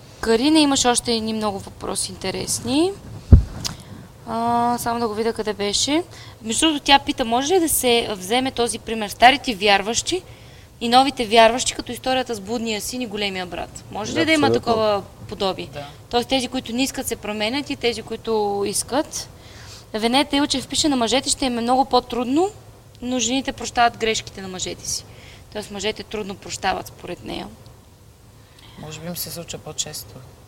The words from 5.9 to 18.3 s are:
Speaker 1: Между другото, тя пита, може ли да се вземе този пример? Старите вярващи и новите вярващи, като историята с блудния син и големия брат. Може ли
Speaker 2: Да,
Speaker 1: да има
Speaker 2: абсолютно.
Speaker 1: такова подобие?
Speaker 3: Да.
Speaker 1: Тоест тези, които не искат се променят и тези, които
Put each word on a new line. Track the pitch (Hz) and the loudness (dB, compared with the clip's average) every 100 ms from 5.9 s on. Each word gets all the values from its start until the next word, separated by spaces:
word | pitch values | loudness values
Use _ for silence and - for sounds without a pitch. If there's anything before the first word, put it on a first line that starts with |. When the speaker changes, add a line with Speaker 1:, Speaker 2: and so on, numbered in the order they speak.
| 302 370 - - - | 0 -2 -10 -18 -14
Speaker 1:
Между | 220 226 320 | -6 0 0
другото, | 294 | 0
тя | - 277 | 4 4
пита, | 285 294 | 4 -4
може | 233 233 277 | 0 0 2
ли | 381 | 2
да | 320 | 2
се | - 254 233 233 | 2 4 2 2
вземе | 208 180 240 262 | -6 -2 0 0
този | 262 240 233 | -2 -2 -2
пример? | - 226 208 | -6 -6 -4
Старите | - 240 269 - | 6 8 8 0
вярващи | 202 208 196 202 226 - 359 - - - - - - | 0 4 4 2 -4 -2 -4 -6 -20 -20 -20 -20 -8
и | 233 | 4
новите | 240 269 277 226 | 4 4 2 2
вярващи, | 226 226 240 - | 8 8 6 -2
като | - - | -6 -8
историята | 240 262 262 254 | -6 -2 -2 -2
с | 226 | -6
блудния | 190 240 226 208 | -4 -4 -2 -4
син | - 254 | -4 -6
и | 247 | -6
големия | 208 202 190 180 | -4 -4 -4 -6
брат. | 170 - - - | -8 -10 -12 -12
Може | - 214 | -10 -4
ли | 262 | 0
Speaker 2:
Да, | |
Speaker 1:
да | 320 | 2
има | 320 285 | 4 4
Speaker 2:
абсолютно. | 240 233 | 4 2
Speaker 1:
такова | 226 214 202 190 - - | 2 2 0 -2 -16 -12
подобие? | 190 196 175 175 | -4 -2 -2 -8
Speaker 3:
Да. | 147 143 - - | -12 -14 -16 -4
Speaker 1:
Тоест | 240 233 | -2 2
тези, | 262 247 | 0 0
които | 262 - | -4 -4
не | 233 | -2
искат | 269 - - | -2 -2 -6
се | 220 | -6
променят | 208 214 214 269 277 | -6 -4 -2 -2 -4
и | 277 | -2
тези, | 240 226 | -2 -2
които | - 226 226 | -6 -8 -2